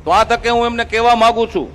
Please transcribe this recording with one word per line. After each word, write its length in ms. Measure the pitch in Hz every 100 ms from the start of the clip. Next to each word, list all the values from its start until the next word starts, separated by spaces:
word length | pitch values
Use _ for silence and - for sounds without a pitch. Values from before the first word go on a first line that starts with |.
તો 80 | 151
આ 140 | 185
તકે 260 | 220 233 233
હું 160 | 240 233
એમને 180 | 233 233
કહેવા 280 | 220 233 240
માંગુ 240 | 226 226 226
છું 240 | 196 117